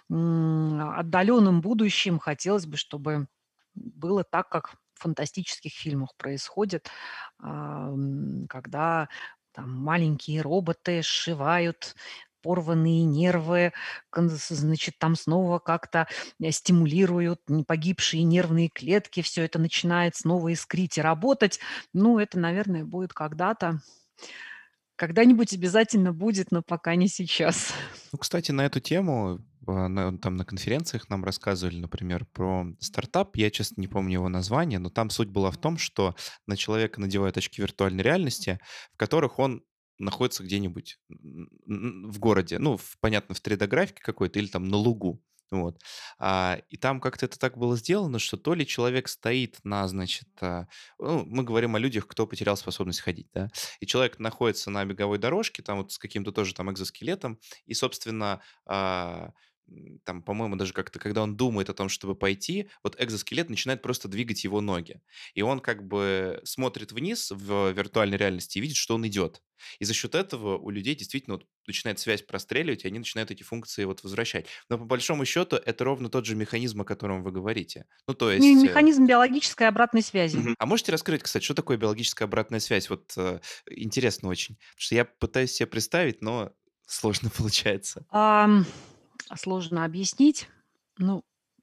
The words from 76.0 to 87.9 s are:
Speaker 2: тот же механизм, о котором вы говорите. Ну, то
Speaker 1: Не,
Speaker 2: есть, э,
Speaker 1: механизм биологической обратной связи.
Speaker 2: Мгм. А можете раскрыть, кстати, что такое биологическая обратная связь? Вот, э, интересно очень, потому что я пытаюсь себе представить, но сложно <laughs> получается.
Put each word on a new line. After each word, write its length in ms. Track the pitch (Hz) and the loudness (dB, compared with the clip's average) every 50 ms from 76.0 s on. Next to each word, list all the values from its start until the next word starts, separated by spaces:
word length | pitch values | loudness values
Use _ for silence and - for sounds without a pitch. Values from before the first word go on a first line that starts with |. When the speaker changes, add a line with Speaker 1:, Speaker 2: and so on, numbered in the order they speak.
| 123 113 | -4 -4
Speaker 2:
тот 160 | - 127 113 | -2 -2 -2
же 80 | 113 110 | -2 -2
механизм, 460 | 107 107 - - 113 123 123 107 104 | -4 -4 -4 -4 -4 -4 -4 -4 -6
о 40 | 98 | -6
котором 380 | - 104 - 101 101 95 92 90 | -6 -6 -6 -4 -4 -4 -4 -4
вы 80 | 95 | -6
говорите. 540 | 92 92 92 107 117 151 262 - - - - _ _ _ _ - | -6 -4 -4 -4 -4 -4 -6 -8 -12 -18 -20 _ _ _ _ -8
Ну, 60 | 135 | -2
то 180 | - 247 226 196 | 2 4 4 6
Speaker 1:
Не, 180 | 202 277 285 277 | 8 10 12 12
Speaker 2:
есть, 100 | 269 269 | 12 10
э, 160 | 269 - 294 | 8 8 8
Speaker 1:
механизм 260 | 302 311 302 269 262 | 8 8 10 10 8
биологической 600 | 247 247 240 247 262 254 285 - - - - 233 220 | 10 10 8 6 6 4 2 0 -2 0 2 4 4
обратной 340 | 202 226 240 247 - 226 214 | 6 6 4 4 4 2 2
связи. 360 | - - 190 175 160 156 160 | 2 2 0 0 2 0 0
Speaker 2:
Мгм. 160 | 113 117 117 - | 0 0 -2 0
А 80 | 113 | 0
можете 260 | 127 208 233 - - 160 | 0 0 0 0 0 -2
раскрыть, 300 | 156 - - 160 143 - | -2 0 -2 -2 -2 -2
кстати, 200 | - - - - | -2 -4 -2 -2
что 100 | - 143 | -2 -2
такое 220 | 160 147 - 123 | -2 -2 0 0
биологическая 500 | 107 113 107 104 110 117 - - - 110 101 | 0 2 0 0 0 -2 -4 -2 -2 -4 -2
обратная 320 | - 107 107 - 117 110 | 0 -2 -2 -2 -2 -4
связь? 280 | 107 - 110 98 - - | -2 0 0 0 0 -2
Вот, 240 | 98 - - - - | -6 -8 -8 -8 -6
э, 240 | 92 92 92 90 87 - - - - - - | -4 -4 -4 -4 -6 -8 -14 -16 -16 -16 -16
интересно 600 | - - 110 110 - 131 127 113 - - - 92 | -12 -10 -8 -6 -2 0 0 0 0 -2 -4 -4
очень, 260 | 90 - - - 110 | -4 -4 -6 -8 -12
потому 220 | - _ - - - | -18 _ -20 -14 -10
что 140 | - - 113 | -4 0 2
я 100 | 117 117 | 2 2
пытаюсь 480 | - _ - - - - 131 131 127 - | 0 _ -6 -6 -2 0 0 0 0 0
себе 140 | - 117 | -2 -2
представить, 560 | - - 113 110 - - 170 180 135 - - 107 | -2 -2 -4 -4 0 0 0 0 0 -2 -4 -6
но 300 | 110 117 123 101 92 - _ _ _ _ _ _ | -6 -4 -4 -6 -8 -10 _ _ _ _ _ _
сложно 440 | - - - - 110 104 - - 110 | -12 -6 -2 0 0 0 0 -2 -4
<laughs> 60 | - | -2
получается. 720 | - 110 107 - - - 107 98 98 - - | -2 -2 0 0 0 2 0 0 -2 -4 -8